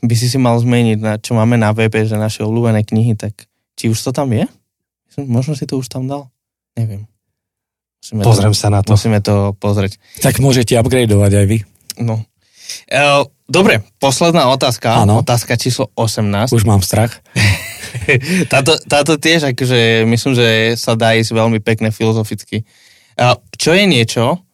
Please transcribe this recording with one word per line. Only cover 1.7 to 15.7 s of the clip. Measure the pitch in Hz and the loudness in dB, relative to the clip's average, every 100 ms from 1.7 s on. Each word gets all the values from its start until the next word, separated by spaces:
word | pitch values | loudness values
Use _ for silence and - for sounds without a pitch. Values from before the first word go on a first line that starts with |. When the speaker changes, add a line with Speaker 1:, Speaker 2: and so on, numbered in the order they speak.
Speaker 1:
webe, | 107 110 110 | 0 0 0
že | 110 107 | -2 -2
naše | 107 - | -4 -4
obľúbené | 107 113 120 107 | -4 -2 0 0
knihy, | 104 110 117 | 0 0 0
tak | 104 107 - - _ _ | -2 -6 -12 -20 _ _
či | - 117 | -8 -4
už | 110 | -4
to | - | -4
tam | 131 139 | -4 -2
je? | 135 196 _ _ _ _ _ _ | -2 -2 _ _ _ _ _ _
Myslím, | - 139 | -12 -4
možno | 117 131 | -2 -2
si | 147 | -6
to | 143 139 | -6 -6
už | 131 | -6
tam | 135 131 | -8 -8
dal? | 139 135 _ _ _ _ | -8 -12 _ _ _ _
Neviem. | - 110 98 107 _ _ _ _ _ _ _ _ _ | -8 -6 -6 -16 _ _ _ _ _ _ _ _ _
Musíme | - 107 104 | -10 -2 2
Speaker 2:
Pozriem | 110 101 | 4 4
Speaker 1:
to, | 101 | 0
Speaker 2:
sa | 104 | 0
na | 104 | 0
to. | 98 | 2
Speaker 1:
musíme | 104 113 104 | 2 2 -2
to | 101 101 101 | 0 0 0
pozrieť. | 98 104 101 95 - _ - | -4 -4 -2 -4 -6 _ -4
Speaker 3:
Tak | 139 113 | -2 0
môžete | 135 127 117 | 2 2 2
upgradeovať | 123 110 127 117 101 101 | 2 2 0 2 2 4
aj | 101 98 | 2 2
vy. | 113 104 _ _ - | 0 -4 _ _ -8
Speaker 1:
No. | 117 110 110 _ _ _ - - | -6 -6 -8 _ _ _ -18 -18
E, | _ - 147 143 143 _ _ | _ 0 2 2 0 _ _
dobre, | 143 202 120 98 _ | 2 2 2 -4 _
posledná | 139 127 170 170 131 | -2 2 2 4 2
otázka. | 135 139 117 120 117 | 2 0 -2 0 2
Speaker 3:
Áno. | 107 113 | 4 2
Speaker 1:
Otázka | - 120 - | 2 -2 0
číslo | 120 - | -4 -2